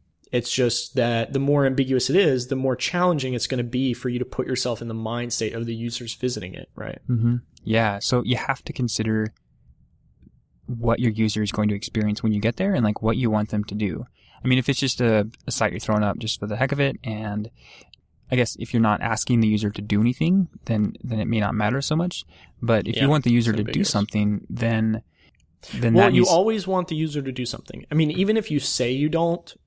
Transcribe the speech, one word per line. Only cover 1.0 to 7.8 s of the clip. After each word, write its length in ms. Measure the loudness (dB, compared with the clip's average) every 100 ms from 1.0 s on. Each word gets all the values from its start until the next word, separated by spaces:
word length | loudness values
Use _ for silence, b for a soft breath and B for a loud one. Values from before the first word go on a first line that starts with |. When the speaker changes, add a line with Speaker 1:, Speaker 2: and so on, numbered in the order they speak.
| 0 0 -2
Speaker 1:
the 60 | 0
more 260 | 2 4
ambiguous 460 | 4 2 2 0 2
it 40 | 2
is, 320 | 4 2 0
the 60 |
more 220 | -2 0 -2
challenging 560 | -2 0 2 2 -2
it's 140 | -4 -2
gonna 180 | -2
be 300 | -2 0 0
for 160 | -2 -2
you 80 | -2
to 80 | -4
put 200 | -4 -4
yourself 360 | -2 -2 -4
in 40 | -6
the 40 |
mind 380 | -6 -4 -4 -4
state 220 | -4 -4
of 100 | -2
the 100 | -4
users 400 | -4 -6 -6 -10
visiting 380 | -4 -4 -4 -8
it, 140 | -12 -14
right? 240 | -12 -10 -8 -2
Speaker 2:
Mm-hmm. 280 | 2 2 0 -4 -10
Yeah. 340 | 0 2